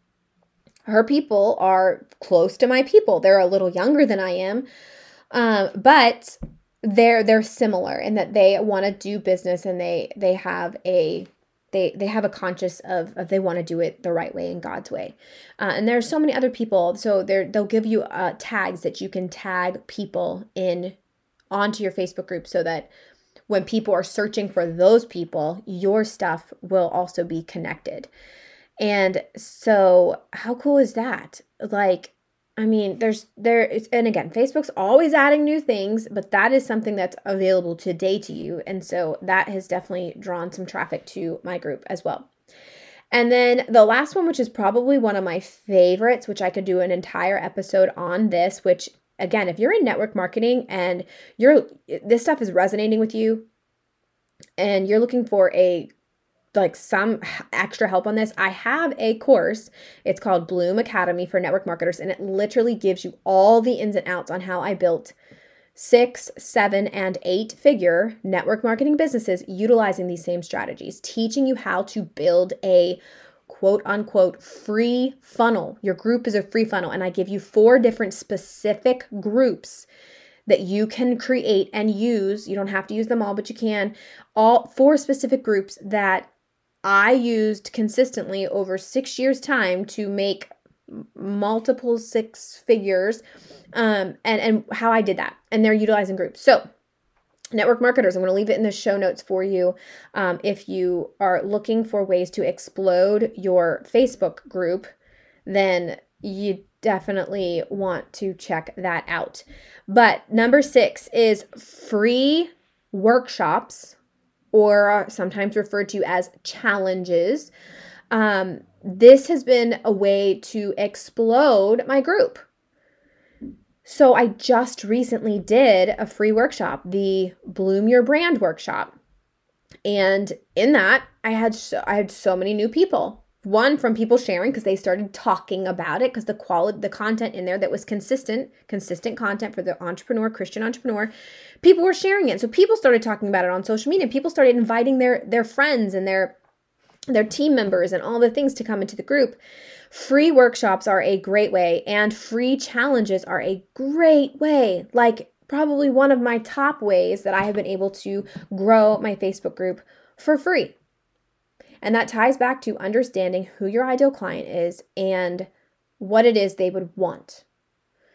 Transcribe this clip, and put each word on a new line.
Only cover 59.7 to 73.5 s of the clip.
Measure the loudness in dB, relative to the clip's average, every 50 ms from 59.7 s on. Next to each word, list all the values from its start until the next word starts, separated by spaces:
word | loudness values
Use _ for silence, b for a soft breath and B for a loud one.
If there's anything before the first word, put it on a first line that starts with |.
| B B B B B B B
It's | -4 -4 -4
called | -2 0 0 0 -2
Bloom | -2 -4 -2 -2 0 0 -2
Academy | -2 -2 -2 -2 -2 -2 -2 -4 -4
for | -2 -2 -2
Network | -2 0 -2 -2 -2
Marketers, | -4 -6 -4 -4 -4 -4 -4
and | -6 -8 -8
it | -8
literally | -8 -6 -4 -4 -4 -2 0 0 0 0 0
gives | -2 -2 -2 -2 -2 -6
you | -14 -14 -10 -4
all | 2 4 6 8 8 6 6
the | 4 2 -2
ins | -2 -2 -4 -4
and | -4 -4
outs | -4 -6 -6 -6 -8
on | -8 -8 -8
how | -6 -6 -6
I | -4 -4 -4
built | 0 0 0 0 0 -4 -10 -20 b b b b b b b b b b b b
six, | b -4 2 4 4 4 4 -2 -8 -14 -14 -14 -14
seven, | -10 -4 -2 0 0 0 0 -2 -4
and | -4 -6 -6 -6 -6 -6 -6 -4
eight | -4 -2 -2 -4 -6
figure | -6 _ 2 2 2 4 2 2 2 2 0 -2 -4 -8 -8
network | -4 -4 -2 0 -2 -2 0 0
marketing | -2 0 0 0 0 2
businesses | 0 0 0 -2 -4 -2 -2 -4 -4 -6 -10
utilizing | -8 -2 2 2 4 4 4 0 -2 -4 -6
these | -8 -8 -8 -8
same | -6 -6 -6 -8
strategies, | -8 -8 -8 -8 -8 -10 -12 -14 -16 -16 -16
teaching | -16 -10 -6 -4 -4 -2 0 0 0
you | 0 0
how | -2 -4 -4 -4 -4 -4
to | -6 -8 -10 -10
build | -10 -8 -2 0 2 2 2 2 0 -4 -6 -2
a | 2 4 4 4 4 -2 -6 B B B B B B B B B
quote | B